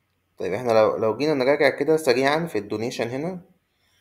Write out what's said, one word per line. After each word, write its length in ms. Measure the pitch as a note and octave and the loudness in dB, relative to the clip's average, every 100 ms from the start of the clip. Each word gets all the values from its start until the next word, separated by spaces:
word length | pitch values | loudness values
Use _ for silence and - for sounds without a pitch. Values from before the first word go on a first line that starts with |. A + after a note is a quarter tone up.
| _ _ _ _ | _ _ _ _
طيب، 160 | F#2 | -6
إحنا 180 | G2+ B2 | -4 2
لو، 260 | A2 G#2+ - | 4 4 2
لو 200 | A2 G#2+ | -2 0
جينا 160 | D3 | 0
نراجع 360 | C#3+ B2+ D3 C#3 | 2 2 2 2
كده 280 | - C#3+ D#3 | 0 0 2
سريعًا 480 | D#3 B2 C3+ D#3 E3+ | 2 2 2 0 -2
في 120 | G#2+ | -6
الدونيشن 500 | G#2 G#2+ A#2 C3+ A2+ | -6 -6 -6 -4 -6
هنا، 340 | C3 E3 F#3 - _ _ _ _ _ | -4 -6 -8 -14 _ _ _ _ _